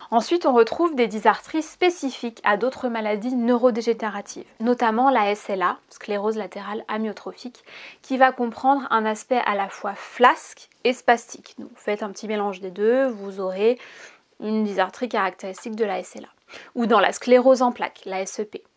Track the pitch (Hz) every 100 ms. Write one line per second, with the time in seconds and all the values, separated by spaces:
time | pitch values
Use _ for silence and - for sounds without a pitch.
0 | - 226 - 349 320 240 226 - 339 277
1 | 233 214 214 202 - 311 302 - 359 349
2 | 269 - 240 220 - 208 254 - 254 226
3 | 214 208 240 254 233 247 247 233 233 226
4 | 220 202 - - - - 226 247 233 220
5 | 269 247 202 208 - 196 180 254 _ -
6 | - 202 208 220 190 202 196 220 - 220
7 | 220 202 190 - 247 - - - - -
8 | - 262 262 254 240 220 262 277 254 226
9 | 214 214 - 247 - 202 196 - 202 196
10 | - - 247 - - - - _ 240 247
11 | - 233 - - - - - - - 208
12 | 214 196 208 214 202 185 190 190 214 254
13 | 269 214 196 196 185 185 220 247 - -
14 | - - _ - 214 220 214 196 190 -
15 | 240 226 190 185 190 190 233 214 208 185
16 | 180 214 - _ _ - - 254 226 220
17 | 185 - - 247 254 254 247 233 190 -
18 | 202 190 190 - 208 - -